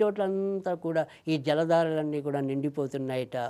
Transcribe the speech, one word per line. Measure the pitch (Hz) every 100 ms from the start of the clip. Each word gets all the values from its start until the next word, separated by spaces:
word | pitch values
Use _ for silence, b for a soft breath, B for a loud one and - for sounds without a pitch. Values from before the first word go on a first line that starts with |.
చోట్లంతా | 208 202 190 190 196 196 185
కూడా | 175 165 160 151 B 160
ఈ | 156
జలధారలన్నీ | 139 151 165 170 165 156 151 147
కూడా | 143 139
నిండిపోతున్నాయట. | 135 139 143 147 135 139 131 127 123 127